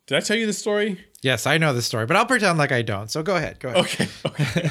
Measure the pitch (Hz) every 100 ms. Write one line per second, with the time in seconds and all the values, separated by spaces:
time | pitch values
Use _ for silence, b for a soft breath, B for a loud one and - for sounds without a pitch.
0 | - 143 - 214 220 202 214 208 214 185
1 | - - 135 123 139 160 160 120 113 117
2 | 113 190 233 247 202 165 139 127 113 98
3 | 110 151 160 175 110 - 127 147 - -
4 | - - - - 139 - 160